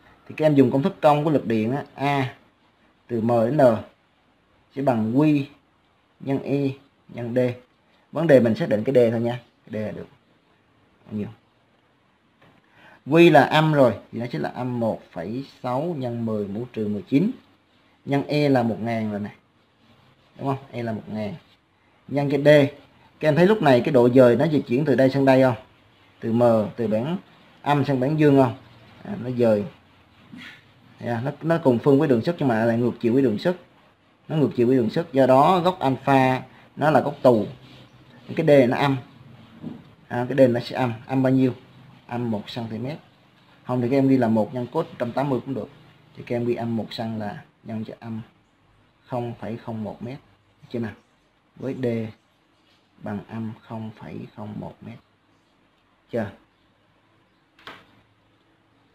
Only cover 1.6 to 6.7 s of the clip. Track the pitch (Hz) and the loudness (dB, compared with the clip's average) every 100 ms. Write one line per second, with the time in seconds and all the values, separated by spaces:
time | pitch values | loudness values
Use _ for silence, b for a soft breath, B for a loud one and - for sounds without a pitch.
1.6 | 110 139 - - 139 143 127 - _ _ | -2 -6 -8 -6 -4 -2 -4 -8 _ _
2.6 | _ _ _ _ - 117 113 120 113 151 | _ _ _ _ -8 -4 0 0 0 4
3.6 | 127 107 - _ _ _ _ _ _ _ | 4 4 -4 _ _ _ _ _ _ _
4.6 | _ 135 139 117 110 127 156 147 135 - | _ -6 -2 0 0 0 2 0 -4 -14
5.6 | _ _ _ _ _ _ 131 135 - 139 | _ _ _ _ _ _ -8 -6 -4 -4
6.6 | 139 | -4